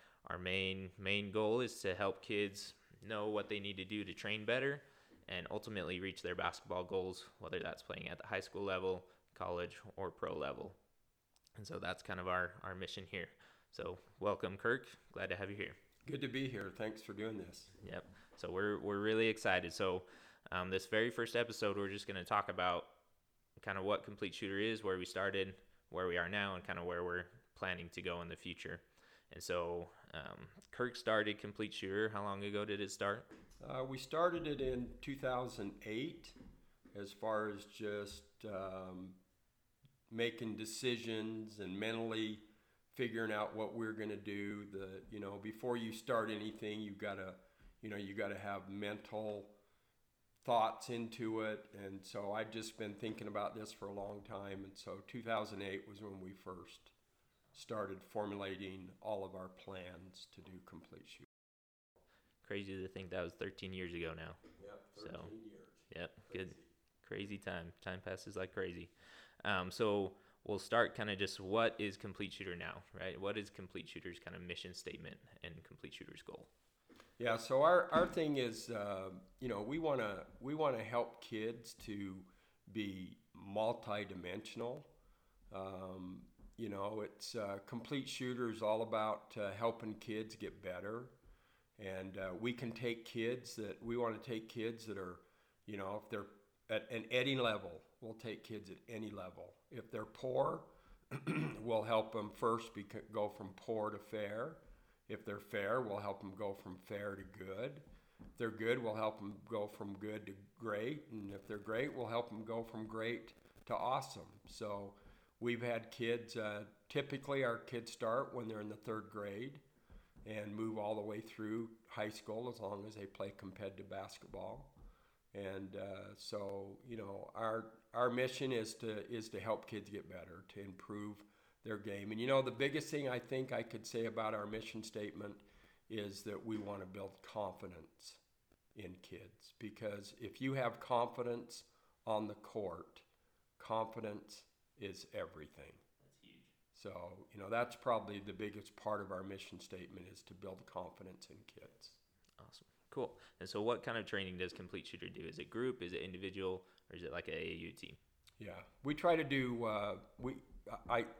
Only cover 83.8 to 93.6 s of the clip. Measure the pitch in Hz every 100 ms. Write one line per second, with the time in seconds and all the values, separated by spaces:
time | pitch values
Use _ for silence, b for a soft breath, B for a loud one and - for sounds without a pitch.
83.8 | - 104 98 92 87 101 - 113 117 139
84.8 | - b b b b b - 98 95 92
85.8 | 92 92 90 92 - - - - 110 101
86.8 | 101 110 104 - - 117 101 98 - 120
87.8 | 113 143 127 - 127 123 120 110 107 110
88.8 | 110 107 107 104 - 117 101 98 117 117
89.8 | 110 104 - 107 110 - 98 - 92 90
90.8 | 98 117 131 - b b b b b -
91.8 | 98 95 95 95 95 90 120 120 117 113
92.8 | 120 117 117 120 113 127 - -